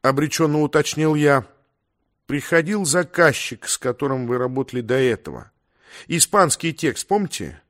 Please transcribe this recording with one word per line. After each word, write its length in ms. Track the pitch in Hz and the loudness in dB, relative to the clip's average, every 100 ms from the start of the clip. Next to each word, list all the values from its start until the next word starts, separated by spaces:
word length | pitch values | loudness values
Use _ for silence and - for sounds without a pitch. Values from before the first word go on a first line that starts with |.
обреченно 600 | 131 139 151 - 160 151 | 2 2 0 0 2 2
уточнил 540 | 147 151 147 - 156 151 | 2 0 0 0 0 4
я. 300 | 147 139 104 _ _ _ _ _ _ _ - | 4 4 0 _ _ _ _ _ _ _ -8
«Приходил 600 | 143 - 165 160 208 175 | -6 0 0 2 -4 0
заказчик, 840 | 170 175 - 160 123 - 113 - | -2 -2 2 2 2 -8 -10 -8
с 100 | - | -6
которым 500 | 127 120 139 131 120 | -4 -4 -4 -4 -2
вы 100 | 123 | -2
работали 440 | 127 127 131 123 | -2 -2 -4 -6
до 140 | 113 127 | -2 0
этого. 560 | 131 107 - 62 57 _ _ _ _ - - | 2 0 -6 -14 -16 _ _ _ _ -20 -6
Испанский 680 | 160 - 208 170 - 165 | 0 2 4 4 2 -6
текст, 340 | 156 156 110 - | -2 -2 -2 -4
помните? 540 | 202 196 - 80 - _ | -2 -2 -6 -12 -14 _